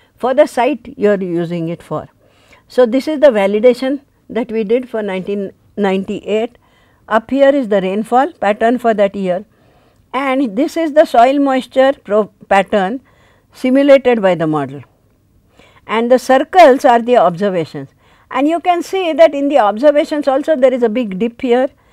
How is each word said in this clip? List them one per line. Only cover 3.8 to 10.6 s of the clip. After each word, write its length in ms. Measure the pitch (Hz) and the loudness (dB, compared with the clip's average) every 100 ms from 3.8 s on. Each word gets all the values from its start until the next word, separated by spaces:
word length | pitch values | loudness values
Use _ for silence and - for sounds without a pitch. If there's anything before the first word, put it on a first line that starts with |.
| 262 277 _ _ - | -2 -6 _ _ -12
that 240 | 208 247 | -8 -6
we 100 | 220 | -6
did 260 | 202 240 247 | -2 -4 -4
for 140 | 226 | -8
nineteen 500 | 208 190 185 202 196 - _ - | -6 -8 -6 -8 -8 -12 _ -6
ninety-eight. 840 | 202 190 190 196 - 214 240 _ _ _ _ _ - | -2 -2 -6 -10 -6 -4 -6 _ _ _ _ _ -2
Up 220 | 214 226 | -2 -2
here 180 | 269 277 | 0 2
is 200 | 285 226 | 2 0
the 120 | 202 | -2
rainfall 520 | 185 202 214 247 311 | -2 -4 -2 0 0
pattern 440 | - 202 214 226 247 | -2 -4 0 0 0
for 140 | 233 | 0
that 220 | 214 196 202 | 0 -2 -2
year, 300 | 190 180 208 _ _ _ _ _ _ | -4 -6 -8 _ _ _ _ _ _
and 420 | 254 277 262 262 | -6 -2 -2 -2
this 220 | 196 | -2